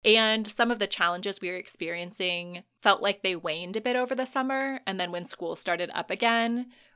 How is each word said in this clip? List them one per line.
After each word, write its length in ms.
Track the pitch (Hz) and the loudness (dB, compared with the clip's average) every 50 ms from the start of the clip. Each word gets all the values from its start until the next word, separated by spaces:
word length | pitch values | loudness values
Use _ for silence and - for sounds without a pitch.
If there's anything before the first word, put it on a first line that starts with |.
| - | 6
And 420 | 214 220 226 220 220 220 220 214 | 6 8 8 8 6 4 2 0
some 240 | 214 - - 233 233 | -2 0 2 2 2
of 80 | 240 220 | 2 0
the 60 | 202 | -2
challenges 540 | 196 - - 180 175 175 175 185 202 190 - | -2 0 2 2 2 2 0 -2 -6 -6 -4
we 80 | 190 175 | -6 -6
were 60 | 180 | -6
experiencing 1080 | 185 - - - - 175 165 170 170 175 180 - - 185 180 175 175 175 175 175 175 - _ _ _ | -6 -8 -10 -10 -8 -6 -6 -6 -6 -8 -8 -6 -2 -2 0 0 -2 -4 -8 -12 -14 -16 _ _ _
felt 200 | - 214 196 - | 4 4 4 6
like 200 | 190 202 196 - | 4 0 0 0
they 140 | - 190 180 | 0 -2 0
waned 400 | 165 165 165 156 165 180 175 196 | 0 -2 -4 -4 -4 -4 -6 -4
a 40 | 220 | -4
bit 160 | 214 247 247 | -2 0 0
over 180 | 247 254 247 269 | 0 0 0 -2
the 100 | 240 240 | -2 -2
summer. 540 | - - 277 254 262 269 269 269 269 269 254 - | -2 -2 -2 -2 0 0 -2 -2 -4 -4 -6 -6
And 120 | 196 190 190 | -4 -4 -2
then 140 | 180 175 | -2 -4
when 120 | 175 175 175 | -4 -6 -6
school 280 | - - - 175 165 165 | -8 -8 -6 -6 -6 -6
started 340 | - - 180 175 170 175 - - | -4 -2 0 0 0 -2 -2 -4
up 160 | - 170 - | -4 -4 -4
again, 560 | 202 202 233 233 233 233 226 233 233 240 254 - - - - _ _ | -2 0 2 2 4 2 2 0 0 -2 -4 -8 -12 -20 -20 _ _